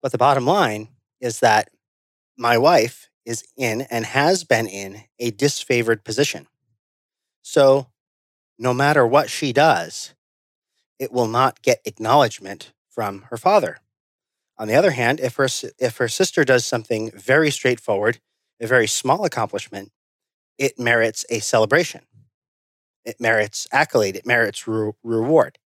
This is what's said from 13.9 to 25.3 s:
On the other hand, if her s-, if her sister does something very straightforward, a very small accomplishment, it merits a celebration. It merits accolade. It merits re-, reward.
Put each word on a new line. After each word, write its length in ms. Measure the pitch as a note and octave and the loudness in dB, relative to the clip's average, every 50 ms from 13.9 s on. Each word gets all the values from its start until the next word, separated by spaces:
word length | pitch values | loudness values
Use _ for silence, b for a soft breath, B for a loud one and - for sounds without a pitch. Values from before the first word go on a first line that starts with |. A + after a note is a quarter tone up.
| _ _ _ _ _ _ _ _ _ _ _ _ _ _ | _ _ _ _ _ _ _ _ _ _ _ _ _ _
On 100 | A2 G#2+ | -6 0
the 80 | A2+ | 2
other 160 | C3+ F3+ G3 | 4 4 4
hand, 280 | D3 B2 B2 A#2 C3+ - | 2 2 0 0 0 0
if 160 | C3 B2+ - | -2 -6 -2
her 100 | - C#3 | 0 -2
s-, 200 | C3 - - - A#2+ - _ | -2 -2 -6 -10 -12 -8 _
if 180 | B2+ A#2+ A2+ - | -4 -4 -2 -2
her 100 | B2+ A#2 | -4 -4
sister 360 | - - F#3+ - - - D3+ | 0 -2 -2 -2 2 0 2
does 220 | B2+ C3+ B2 A#2 | 4 4 2 2
something 460 | - - A#2+ G#2+ - A#2+ A2 A2 A2+ | 0 -4 -6 -4 -4 -4 -4 -4 -6
very 380 | - - - - C3 D3+ D#3+ D3+ | -10 -14 -2 0 2 2 4 2
straightforward, 720 | C3+ - - B2+ B2 A2+ - - G#2+ G2 G#2 A2 A#2+ - _ _ _ _ _ _ _ _ | 0 0 0 -2 -2 -2 -2 -4 -2 0 0 -2 -2 -4 _ _ _ _ _ _ _ _
a 80 | A#2 A2 | -6 0
very 200 | B2+ B2+ A2+ G#2 | 2 2 2 2
small 380 | - - - B2+ C#3 F3+ G#3+ | -2 -4 0 0 0 0 0
accomplishment, 680 | E3+ - - A2+ G#2 - G2 - - - G2+ G2 - _ _ _ _ _ _ _ _ _ _ _ _ _ _ | -4 -4 -4 -6 -4 -6 -10 -10 -10 -14 -14 -14 -16 _ _ _ _ _ _ _ _ _ _ _ _ _ _
it 180 | C#3 C3 - - | -4 -4 -4 -4
merits 480 | A#2+ A#2+ A#2 A#2 A2+ A2+ G#2+ - - - | -2 0 2 2 2 0 -2 -6 -8 -6
a 100 | A#2+ A2+ | -6 -6
celebration. 600 | G2+ - - A#2 A2 G#2 C3 D#3 F3 - - - _ _ _ _ _ _ _ _ _ _ _ _ _ _ _ _ _ _ _ _ _ | -4 0 2 2 2 4 2 2 0 0 -6 -14 _ _ _ _ _ _ _ _ _ _ _ _ _ _ _ _ _ _ _ _ _
It 160 | A2+ A2 _ | -16 -12 _
merits 480 | A#2+ A2 A2+ A2 G#2+ G#2 - - - - | -2 0 2 0 0 -2 -6 -12 -12 -4
accolade. 440 | - C3 D3+ - - B2+ G#2+ G2 F#2+ | 0 0 0 2 2 0 0 0 -2
It 120 | F#2+ - A#2 | -6 -4 -2
merits 400 | B2 A#2+ A2+ G#2+ G2+ - - - | 0 2 0 0 -2 -8 -8 -6
re-, 240 | A2 A2 G#2+ G#2+ G#2 _ | -4 -2 -2 -4 -6 _
reward. 560 | _ A#2 A2+ A2+ A2+ B2+ | _ -4 -2 -2 0 2